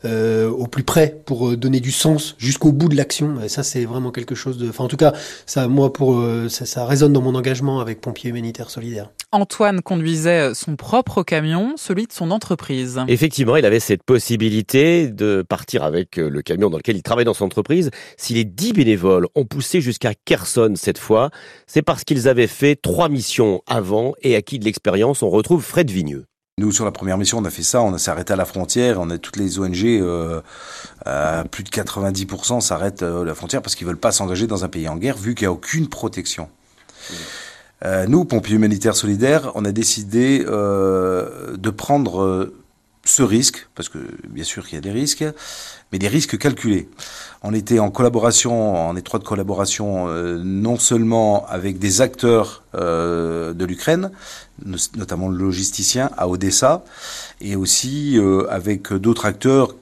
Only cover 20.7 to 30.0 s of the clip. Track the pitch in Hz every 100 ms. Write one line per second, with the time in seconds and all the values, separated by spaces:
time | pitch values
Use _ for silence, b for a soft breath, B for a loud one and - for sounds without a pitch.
20.7 | 98 - 87 - 110 139 B B B B
21.7 | 156 156 135 - 143 120 123 113 - 143
22.7 | 147 - 170 170 143 110 - 113 92 -
23.7 | 120 92 107 123 113 135 107 - 139 104
24.7 | 101 - 98 113 139 107 85 - 175 -
25.7 | - 160 95 76 69 - _ _ - 107
26.7 | 104 107 98 98 95 101 117 95 78 80
27.7 | 123 113 90 - 82 87 95 90 98 90
28.7 | 120 123 101 85 85 - - 98 90 95
29.7 | 90 110 113